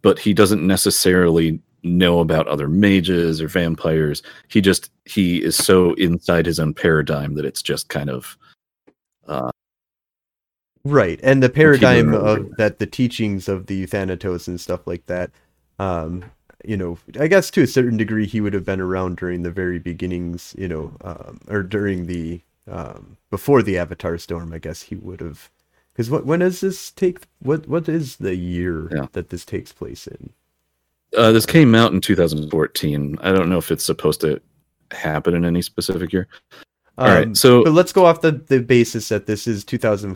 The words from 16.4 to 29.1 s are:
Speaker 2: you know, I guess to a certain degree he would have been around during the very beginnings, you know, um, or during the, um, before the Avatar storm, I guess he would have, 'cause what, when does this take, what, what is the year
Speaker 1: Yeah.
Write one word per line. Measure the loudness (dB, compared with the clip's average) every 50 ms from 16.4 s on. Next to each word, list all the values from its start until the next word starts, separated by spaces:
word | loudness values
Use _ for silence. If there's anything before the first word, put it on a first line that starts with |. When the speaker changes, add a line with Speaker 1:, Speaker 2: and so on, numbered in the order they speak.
| _ _ _ _ -10
Speaker 2:
you | -8 -6
know, | -6 -6 -6 -8 -12 _ -18 -6 -4
I | 0 4
guess | 4 4 2 2
to | 0 0
a | 0
certain | 2 2 2 2 2 0
degree | -2 -2 -2 -2 -2 -2
he | -2 -2 -2
would | -2 -2
have | -2 -4 -4
been | -4 -4 -4
around | -4 -4 -2 -4 -4 -4 -6
during | -6 -6 -6 -6 -6
the | -6 -6
very | -6 -4 -4 -4 -4 -6
beginnings, | -8 -10 -10 -8 -8 -6 -6 -6 -6 -8 -10 -10 -14 -16 -14 -10
you | -8 -8
know, | -8 -8 -10 -12 -14 -16
um, | -16 -16 -16 -16 -18 -20 -20 -20 _ -6
or | -6 -6
during | -4 -4 -4 -4 -2 -2 -4 -4 -6
the, | -8 -8 -8 -8 -8 -10 -12 _ _ _ _ _ -16
um, | -14 -12 -12 -14 -16 -20 -20 -20 -20 _ _ _
before | -10 -8 0 2 4 4
the | 4 2 -2 -2
Avatar | -4 -6 -8 _ -8 -8 -6 -8
storm, | -8 -10 -10 -10 -10 -12
I | -14 -12
guess | -12 -12 -14 -14
he | -14 _ -14
would | -14 -12 -16 -14 -12
have, | -12 -14 -14 -16 -20 _ _ _ _ _ _ _ _ _ _
'cause | -8 -4 -2
what, | -4 -4 -2
when | -2 -2 0
does | 0 0 -2 -2
this | -4 -6 -6 -6 -14 -18
take, | _ -4 -2 -2 -2 -4 -18 _ _ _
what, | -4 -4 -4 -4 -4
what | -6 -6 -4 -4 -2
is | -4 -4 -4 -6 -10
the | _ -6 -6 -4
year | -4 -6 -6 -4 -4 -4 -4 -4 -6 -8 -6 -6
Speaker 1:
Yeah. | -6 -6 -6